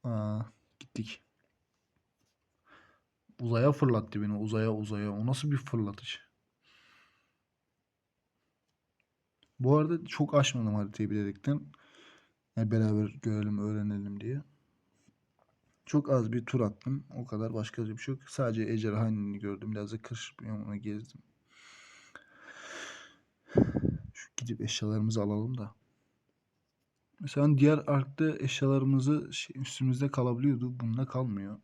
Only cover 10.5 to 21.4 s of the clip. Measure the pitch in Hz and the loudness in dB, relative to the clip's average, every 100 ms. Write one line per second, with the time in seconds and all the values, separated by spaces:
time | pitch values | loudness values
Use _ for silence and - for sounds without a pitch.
10.5 | 127 110 104 101 - 104 104 101 98 - | 2 0 0 -2 -4 -2 0 -2 -4 -2
11.5 | 147 143 - _ - - - _ _ _ | -2 -4 -20 _ -20 -20 -20 _ _ _
12.5 | - 110 113 110 107 107 - 113 107 104 | -4 0 2 4 2 0 -4 -4 -2 -2
13.5 | 104 104 107 104 101 101 101 107 139 - | -2 -2 -2 -2 -4 -6 -8 -6 -6 -8
14.5 | _ _ _ _ _ _ _ _ _ _ | _ _ _ _ _ _ _ _ _ _
15.5 | _ _ _ - 151 143 131 110 120 113 | _ _ _ 0 0 2 2 2 -2 0
16.5 | 131 107 101 - 139 - - 117 107 113 | 0 0 -2 -6 -6 -6 -12 -8 -6 -4
17.5 | 113 110 - 107 107 - 135 - - 123 | -4 -6 -6 -8 -8 -8 -8 -8 -2 -2
18.5 | 113 110 113 110 104 113 107 101 101 101 | 0 0 0 0 0 0 0 -2 -4 -6
19.5 | 98 110 107 101 110 - 117 - - 110 | -6 -6 -6 -6 -8 -10 -12 -12 -12 -10
20.5 | 107 104 104 107 104 113 - _ _ | -8 -8 -8 -6 -8 -10 -20 _ _